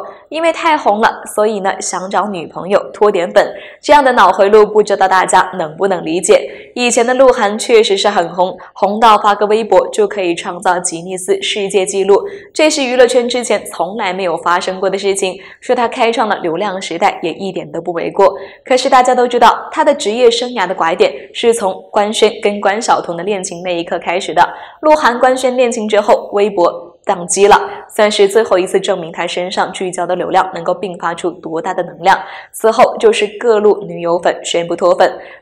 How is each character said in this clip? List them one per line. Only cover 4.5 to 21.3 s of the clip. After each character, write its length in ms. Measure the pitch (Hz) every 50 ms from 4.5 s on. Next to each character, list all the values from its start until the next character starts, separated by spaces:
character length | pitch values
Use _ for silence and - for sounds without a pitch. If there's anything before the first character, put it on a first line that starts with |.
| 214 214 208
不 160 | 190 208 214
知 140 | 202 - 202
道 120 | 190 190 185
大 160 | 190 185 185
家 260 | 185 196 185 180 - -
能 180 | 185 160 151 156
不 120 | 160 190
能 180 | 202 185 170 -
理 160 | 156 160 180
解。 500 | 180 - 202 - - - - - - - -
以 160 | 240 247 240
前 160 | - 254 233
的 80 | 240 254
鹿 140 | 254 269
晗 300 | 254 247 254 214 202 208 220
确 240 | - - 240 214 226
实 140 | 220 196
是 100 | 190 -
很 260 | 208 202 190 170 165 170
红， 240 | 185 180 190 - - - - -
红 240 | - 208 196 208
到 200 | 214 240 226 214
发 180 | 208 - 208 202
个 100 | 208 214
微 140 | 202 214 226
博 240 | 226 208 202 180 175 -
就 180 | - - 208
可 140 | 196 208 -
以 120 | 185 175 170
创 240 | 170 - 202 175 175
造 180 | - 190 180 180
吉 220 | 180 - 165 165
尼 160 | 170 185 185
斯 240 | 180 185 - 196 196
世 260 | - - - 214 196
界 180 | 196 - - 381
纪 200 | 392 403 392 381
录， 160 | - - - - - - - - - -
这 160 | - 311 311
是 120 | 302 294
娱 140 | 269 240 247
乐 100 | 262 254
圈 220 | 240 254 254 233
之 160 | 247 - 247 233
前 180 | - 220 196 - - -
从 240 | - 165 175 202
来 160 | 233 214 185 180
没 100 | 190 196
有 140 | 175 160
发 200 | 170 - 175 175
生 220 | 185 190 190 185 190
过 100 | 196 190
的 80 | 190
事 160 | 196 202 196 196
情。 220 | 196 196 185 180 - - - - _
说 160 | - - 247
他 100 | 247 233
开 240 | 226 - 262 226 226
创 200 | 226 262 233 214
了 80 | 196
流 180 | - - 170 156
量 260 | 170 208 208 185 190
时 160 | 190 - 165
代 220 | 170 196 190 - -
也 120 | - 165 160
一 180 | - 196 190
点 180 | 180 180 156 151
都 120 | 147 165
不 100 | 165 175
为 180 | 170 170 170 165
过。 240 | - - 196 180 - - - - - - -
可 140 | - 262
是 120 | 254 262 269
大 140 | 262 254 254
家 100 | 262 254
都 140 | 254 240
知 100 | 240 254
道， 300 | 240 233 214 - - - -
他 140 | - 311 311
的 100 | 302 285
职 180 | 285 - 202
业 200 | 214 247 254 240
生 180 | 466 - 254 247
涯 140 | 247 226 185
的 80 | 180 190
拐 220 | 180 170 165 160
点 160 | - 196 - - - - -